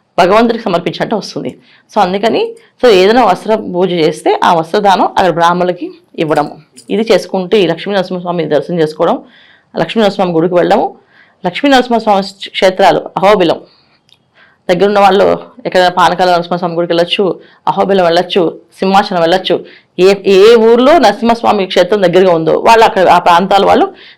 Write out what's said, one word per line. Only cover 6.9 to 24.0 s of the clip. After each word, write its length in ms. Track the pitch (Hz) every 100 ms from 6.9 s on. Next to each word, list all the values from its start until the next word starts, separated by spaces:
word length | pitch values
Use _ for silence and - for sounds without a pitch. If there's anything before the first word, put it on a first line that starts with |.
ఇది 100 | 196 226
చేసుకుంటే 460 | 180 - 190 180 220
ఈ 20 | 165
లక్ష్మీ 200 | 165 190 196
నరసింహస్వామి 520 | 185 180 175 175 156
దర్శనం 260 | 143 - 175
చేసుకోవడం, 360 | 156 - 170 277 - _ _ _ _ -
లక్ష్మీ 180 | 165 226
నరసింహస్వామి 340 | 202 190 180 165
గుడికి 180 | 175 175
వెళ్ళడము, 280 | 170 214 381 - _ _ _ _ 180
లక్ష్మీ 220 | 175 285
నరసింహస్వామి 760 | 262 247 233 220 196 196 - - -
క్షేత్రాలు 460 | 190 185 185 151 - -
అహోబిలం 400 | 185 208 170 - - _ _ _ _ _ _ _ _ _ -
దగ్గరున్న 280 | 175 202 202
వాళ్ళు 200 | 196 196 175 170 - - -
ఎక్కడ 160 | 185 180 180
పానకాల 320 | 170 175 180
నరసింహస్వామి 400 | 175 170 175 180 170
గుడికి 120 | 175
వెళ్ళొచ్చు, 320 | 170 175 - 185 - - _ -
అహోబిలం 340 | 180 196 196 175
వెళ్ళొచ్చు, 340 | 170 175 - 160 - _ -
సింహాచలం 400 | 190 196 202 180
వెళ్ళొచ్చు. 300 | 165 185 - 202 - - _ -
ఏ, 40 | 190 196 185 185
ఏ 180 | 214 233 226
ఊర్లో 240 | 233 262 339
నరసింహస్వామి 600 | 220 208 233 233 226 208 185
క్షేత్రం 280 | 196 180 214
దగ్గరగా 280 | 180 180 185 165
ఉందో 160 | 160 151 226
వాళ్ళు 160 | 226 214
అక్కడ 140 | 196 160 175
ఆ 20 | 175
ప్రాంతాల 380 | 170 196 196 180
వాళ్ళు 160 | 226 381 -